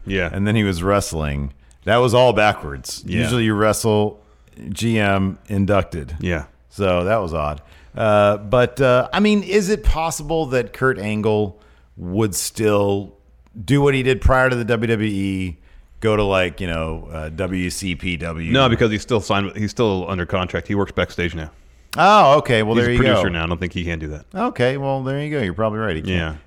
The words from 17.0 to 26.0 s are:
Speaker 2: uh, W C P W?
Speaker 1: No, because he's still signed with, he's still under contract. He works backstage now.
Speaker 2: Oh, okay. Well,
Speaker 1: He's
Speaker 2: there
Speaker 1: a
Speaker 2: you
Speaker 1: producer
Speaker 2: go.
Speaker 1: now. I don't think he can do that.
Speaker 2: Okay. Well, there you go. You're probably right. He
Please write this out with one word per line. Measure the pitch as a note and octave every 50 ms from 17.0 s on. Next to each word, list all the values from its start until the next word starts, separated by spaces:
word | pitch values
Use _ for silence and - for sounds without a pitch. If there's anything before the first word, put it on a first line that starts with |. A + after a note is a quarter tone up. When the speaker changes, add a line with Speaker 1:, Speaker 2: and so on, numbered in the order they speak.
| - C#2+
Speaker 2:
uh, | D#2+ D#2+ D#2 D#2
W | D#2+ D#2+ F#2 F2 F#2+ F#2 F2+ F2
C | - - G2 F#2 E2+
P | C#2+ F#2 F#2 F2 C#2+
W? | E2 E2 D#2+ E2 E2 E2+
Speaker 1:
No, | A#2+ C3+ C3+ B2
because | A#2 - A#2+ A2
he's | G#2+ G2
still | - - B2 G#2
signed | - - G#2 G2+ G2+
with, | F2+ -
he's | G#2+ G#2+ G2
still | - - A#2 G#2+ F#2+ F#2 F2 E2+
under | F#2+ F2+ F2
contract. | - G#2 F#2 F2+ F2 - E2+ - -
He | G#2
works | G2+ F#2+ -
backstage | - - F2+ - - - F2 E2+ D#2+
now. | D#2+ D#2 D2+ - - - - - _ _ - -
Speaker 2:
Oh, | - E3 G3 G#3+ G#3 E3+ C3+ C#3+ D3+
okay. | - - A#2+ A2
Well, | G#2+ G#2+ A#2
Speaker 1:
He's | A#2+ A#2+
Speaker 2:
there | A#2+
Speaker 1:
a | A#2+
Speaker 2:
you | A#2+
Speaker 1:
producer | C3 C3 A#2+ G2 F2+
Speaker 2:
go. | F#2
Speaker 1:
now. | F2 E2 E2
I | E2
don't | F2 D#2+
think | F2+ E2+
he | - F2+ E2+
can | F2 E2+ D#2+
do | D#2+ D2+
that. | D2+ D2+ - _
Speaker 2:
Okay. | - - A#3 B3 A#3 - B2 B2+ C3+
Well, | C#3 C#3 C3+ C3+ C3+
there | B2+ C3 C#3 C#3+ D3
you | D3+ D3+
go. | C#3+
You're | A2 F2+ E2
probably | F#2 A2+ A2 G#2 A2
right. | A2 G2+ E2
He | D#2+